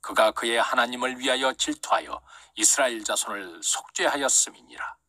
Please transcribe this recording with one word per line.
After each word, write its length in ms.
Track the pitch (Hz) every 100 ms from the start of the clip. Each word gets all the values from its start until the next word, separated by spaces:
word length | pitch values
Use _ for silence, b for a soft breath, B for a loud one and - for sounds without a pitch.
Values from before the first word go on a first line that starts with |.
그가 280 | - 104 110
그의 280 | 104 117 117
하나님을 580 | - 127 120 123 127 127
위하여 340 | 131 - 135
질투하여 640 | - - 302 - - - - B B B -
이스라엘 460 | 107 - 131 113
자손을 600 | 104 107 - 104 95 85
속죄하였음이니라. 1300 | - - - - 175 143 135 - - - - - - -